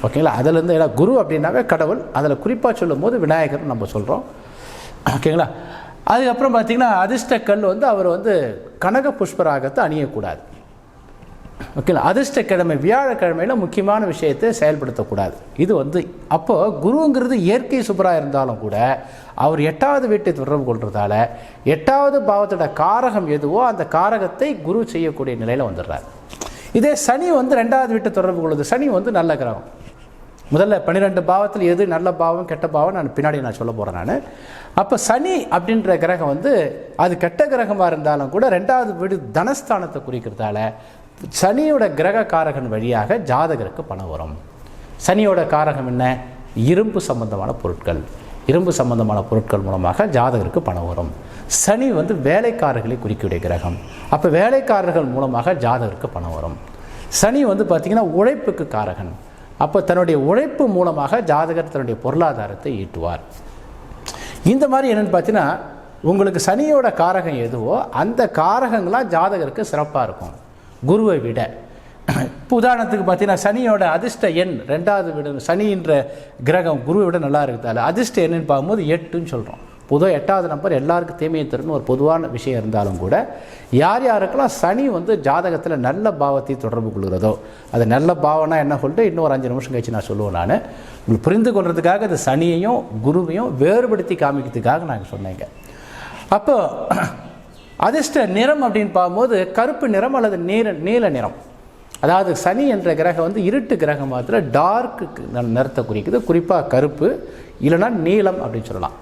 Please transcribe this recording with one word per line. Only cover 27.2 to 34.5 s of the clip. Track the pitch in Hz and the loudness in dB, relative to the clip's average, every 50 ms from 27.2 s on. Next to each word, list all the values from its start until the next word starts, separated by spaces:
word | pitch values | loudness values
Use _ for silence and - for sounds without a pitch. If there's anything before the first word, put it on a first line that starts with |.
| 349 359 | 2 2
வந்து | 330 269 254 254 285 247 226 | 2 2 4 4 2 2 4
ரெண்டாவது | 233 262 262 262 | 2 2 2 2
வீட்டை | 233 226 220 196 208 | 2 0 -2 -2 0
தொடர்பு | - 196 185 185 180 170 | 0 0 0 0 0 0
கொள்ளுது. | 160 160 156 143 | -2 -2 -2 -2
சனி | 143 - 233 254 285 285 | 0 0 0 0 2 2
வந்து | 220 185 202 240 | 0 0 0 0
நல்ல | 220 180 165 165 156 | 0 2 2 2 0
கிரகம். | 139 131 117 107 - - - - - - - - - - - - - - - - - - - | 0 -2 -4 -6 -6 -10 -16 -20 -20 -20 -20 -20 -20 -20 -20 -20 -20 -20 -20 -20 -20 -6 -2
முதல்ல | 139 156 196 208 208 180 - | 2 2 4 4 2 0 0
பன்னிரெண்டு | - 170 190 196 196 185 185 160 165 | 0 0 2 2 2 0 0 0 2
பாவத்துல | 180 196 208 208 208 214 185 170 | 2 2 2 0 0 0 2 2
எது | 175 175 202 185 165 | 4 4 2 0 0
நல்ல | 165 175 180 175 160 | 0 0 0 0 2
பாவம், | 165 165 165 180 185 175 | 0 0 0 -2 -4 -6
கெட்ட | 160 156 175 160 156 | -6 -4 -4 -2 2
பாவம் | 151 151 180 190 180 | 2 2 2 0 -2
நான் | 156 127 - | -4 -4 -2
பின்னாடி | 147 143 151 151 147 127 | 0 0 0 0 0 -4
நான் | 120 107 - | -4 -6 -4
சொல்ல | 117 113 110 110 | -6 -6 -4 -4
போறேன் | 104 98 90 87 | -6 -6 -6 -6
நானு. | 92 123 - 285 277 - - - - - | -4 -4 -4 -4 -4 -10 -18 -20 -20 -20